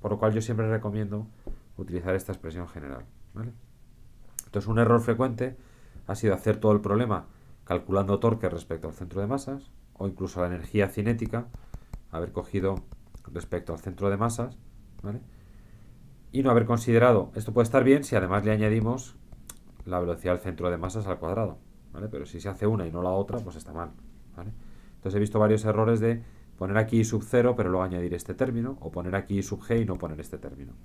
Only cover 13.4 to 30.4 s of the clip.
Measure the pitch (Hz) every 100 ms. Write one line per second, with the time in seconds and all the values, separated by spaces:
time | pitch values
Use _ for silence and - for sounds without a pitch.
13.4 | - 87 87 80 - 90 98 98 117 117
14.4 | 120 - - - - - 104 107 - -
15.4 | - - - - - - - - - 131
16.4 | 135 117 113 117 113 113 120 113 - -
17.4 | 107 117 113 135 123 139 143 113 92 98
18.4 | 104 107 107 110 107 131 - - - -
19.4 | - - - - - 90 87 85 90 90
20.4 | 95 80 87 87 90 104 101 90 82 98
21.4 | 107 - - - - 73 107 110 71 87
22.4 | 98 95 104 110 87 82 90 92 101 120
23.4 | 104 80 - 78 85 - - - - -
24.4 | 92 107 - - - - - 101 104 110
25.4 | 107 107 107 104 110 117 113 117 117 -
26.4 | - - 92 101 110 117 110 113 - 123
27.4 | 120 120 95 92 92 90 87 85 - -
28.4 | 131 117 120 135 160 - 87 98 98 101
29.4 | 95 101 - 117 110 - 85 78 73 76